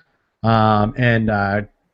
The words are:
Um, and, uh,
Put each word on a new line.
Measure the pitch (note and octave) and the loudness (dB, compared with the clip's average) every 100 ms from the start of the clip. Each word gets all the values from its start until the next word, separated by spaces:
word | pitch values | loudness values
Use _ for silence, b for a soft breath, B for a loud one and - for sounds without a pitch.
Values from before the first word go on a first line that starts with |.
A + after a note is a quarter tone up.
| b b b _ | b b b _
Um, | A2+ A2+ A2 G#2+ G#2 B2 | 0 2 2 2 0 0
and, | B2 A#2 A2 | 0 0 0
uh, | G#2 G2+ G2+ G#2 _ _ | -2 -2 -4 -6 _ _